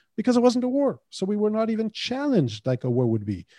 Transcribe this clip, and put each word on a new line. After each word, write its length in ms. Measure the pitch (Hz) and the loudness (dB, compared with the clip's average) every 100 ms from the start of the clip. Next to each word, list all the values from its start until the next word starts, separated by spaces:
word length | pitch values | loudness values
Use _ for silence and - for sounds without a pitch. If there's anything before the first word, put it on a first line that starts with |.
| _ - | _ -4
because 220 | 233 240 | 2 4
it 40 | |
wasn't 220 | 247 247 | 4 2
a 40 | 247 | 0
war. 320 | 269 277 - _ | 0 0 -2 _
So 160 | - 190 | -6 -4
we 100 | 208 | 0
were 140 | 214 | 0
not 180 | 214 220 | 0 -2
even 220 | 220 220 | -2 -4
challenged 760 | - - 254 285 240 127 107 - | -6 -6 -4 0 2 2 -2 -4
like 180 | 127 | -2
a 60 | 127 | 0
war 160 | 120 120 | 0 2
would 200 | 113 104 | 0 -2
be. 180 | 95 85 | -6 -8